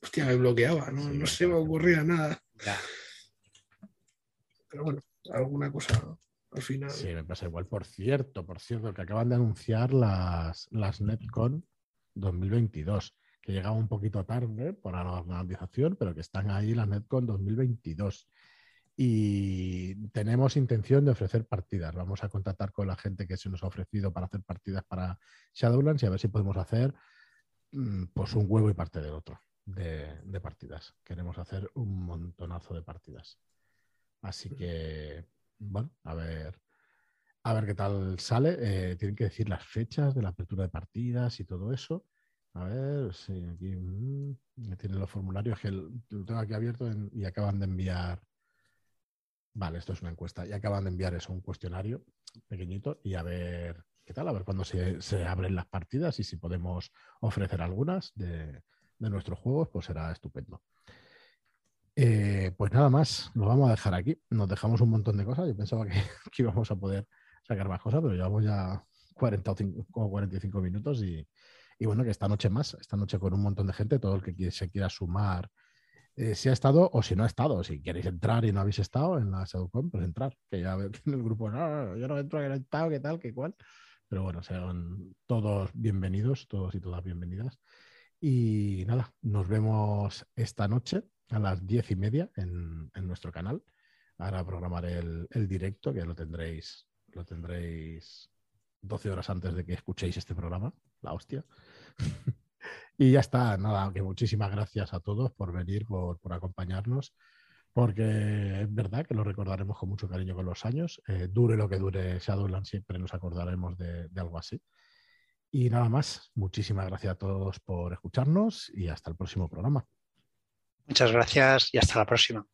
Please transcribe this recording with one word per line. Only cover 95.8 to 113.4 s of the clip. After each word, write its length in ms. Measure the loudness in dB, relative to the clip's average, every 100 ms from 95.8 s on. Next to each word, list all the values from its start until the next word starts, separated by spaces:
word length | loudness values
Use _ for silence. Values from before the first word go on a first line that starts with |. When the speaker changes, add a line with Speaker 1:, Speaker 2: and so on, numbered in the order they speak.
| -4
Speaker 2:
que 120 | -2
lo 100 | -4
tendréis, 720 | -6 -8 -6 -6 -8 -12 -18 _ _ _
lo 160 | -14 -12
tendréis 1040 | -10 -8 -6 -6 -8 -10 -12 -16 -20 -20 _ _ _ _ _
doce 300 | -8 -6 -4
horas 180 | -4 -4
antes 240 | -4 -2
de 120 | -4 -4
que 80 |
escuchéis 420 | -6 -6 -4 -2 -4
este 180 | -6
programa, 380 | -6 -4 -4 -4 -6 _ _
la 100 | -10
hostia. 320 | -10 -6 -8 -8 _ -20 -20 -20 -6
<laughs> 440 | -6 -4 -6 -6 _ _ -16 -16 -18 _
Y 140 | 8
ya 80 | 8
está, 380 | 6 4 4 2
nada, 340 | 2 2 0
que 80 | -2
muchísimas 480 | -2 0 0 2 0
gracias 440 | -2 -2 -2 -4
a 60 | -4
todos 300 | -4 -2 -2
por 200 | -2 -6
venir, 320 | -4 -2 -2
por, 340 | -2 -4 -4 -6
por 140 | -6
acompañarnos, 840 | -6 -6 -6 -6 -4 -2 -2 -4 _ _ _ _ _ _
porque 880 | 2 4 4 2 2 2 0 0 0
es 120 | -2
verdad 300 | 0 -2 -2 -2
que 60 |
lo 100 | 0
recordaremos 560 | 0 -2 -2 -2 -4 -4
con 120 | -4
mucho 180 | -4 -4
cariño 260 | -4 -4
con 120 | -4 -4
los 180 | -4
años. 380 | -4 -2 -2 -6 -4
Eh, 220 | -2 0
dure 280 | 4 6 6
lo 100 | 2
que 80 | 2
dure 420 | 0 0 -2 -2
Shadowlands, 520 | 0 0 0 -2 -4
siempre 280 | -6 -6 -6
nos 140 | -6
acordaremos 640 | -6 -6 -4